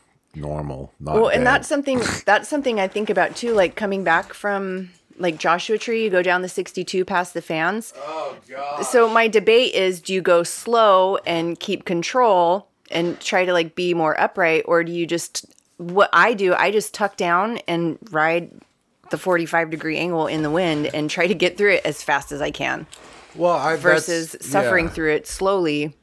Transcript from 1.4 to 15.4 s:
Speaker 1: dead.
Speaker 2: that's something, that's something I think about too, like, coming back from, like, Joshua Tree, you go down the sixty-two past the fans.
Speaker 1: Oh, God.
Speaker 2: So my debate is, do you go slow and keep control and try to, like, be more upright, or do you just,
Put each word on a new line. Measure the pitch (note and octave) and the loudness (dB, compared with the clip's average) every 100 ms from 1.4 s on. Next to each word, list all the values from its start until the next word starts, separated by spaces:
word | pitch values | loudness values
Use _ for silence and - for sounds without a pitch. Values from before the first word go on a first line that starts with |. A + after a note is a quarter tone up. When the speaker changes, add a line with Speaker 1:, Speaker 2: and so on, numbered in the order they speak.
Speaker 1:
dead. | B3 | 2
Speaker 2:
that's | C4+ - | 0 0
something, | C#4+ C#4 B3+ G#3+ - | -4 -2 -2 -2 -2
that's | - G#3 - | 0 0 0
something | D4+ C4+ G#3+ | -4 -2 -2
I | F#3+ | -2
think | G#3 A3 | -2 -2
about | F#3+ D#3 - | 0 0 -2
too, | A#3+ | 0
like, | G#3+ F3 - | 2 2 0
coming | G3+ G3 | -4 -2
back | F3 E3+ - | 0 0 -2
from, | - G#3 G3 G3 F#3 F#3 _ _ - | -6 -4 -4 -4 -8 -10 _ _ -4
like, | F3+ D#3 | -4 0
Joshua | F3 F3 - G#3+ | 0 0 0 -4
Tree, | - A3+ | -2 -2
you | A3 | 0
go | F3+ | 2
down | F3+ F3+ | 2 0
the | F3+ | -2
sixty-two | - F#3 - E3+ F#3 | -6 -8 -8 -4 -2
past | F#3 F#3 F3+ | -2 -2 -4
the | E3+ | -6
fans. | - D#3+ E3+ G#3+ - - | -6 -2 -2 -4 -8 -12
Speaker 1:
Oh, | - - C#3+ - - | -10 -8 -8 -12 -14
God. | C4 C#3+ D3 - | -12 -8 -6 2
Speaker 2:
So | B3 A3+ | 4 4
my | A3+ A3+ | 4 4
debate | G#3 F#3 A#3 B3 | 2 6 4 4
is, | - F#3+ F3+ | 2 0 -2
do | - | -4
you | F#3+ | -2
go | F3 E3+ | 4 4
slow | E3+ - A#3 A#3 G#3+ F#3 F#3 G3 - | 2 -4 0 4 6 6 4 0 -2
and | E3+ E3+ E3 | -2 -2 -6
keep | - F#3 | -6 -6
control | - E3+ - B3+ A#3+ F3+ E3+ G3 - _ - | -4 -4 -2 2 4 4 4 2 -4 _ -8
and | E3+ F3 - | -4 -4 -4
try | - F#3+ | -2 0
to, | F#3 | 2
like, | F3 E3 | 2 0
be | - F3 | -2 -2
more | E3+ D#3 - | 0 0 0
upright, | G#3+ - E3+ D#3+ - | 0 2 2 2 2
or | E3+ | 0
do | E3+ | 0
you | E3+ E3 | -4 -2
just, | E3+ - - | -4 -4 -10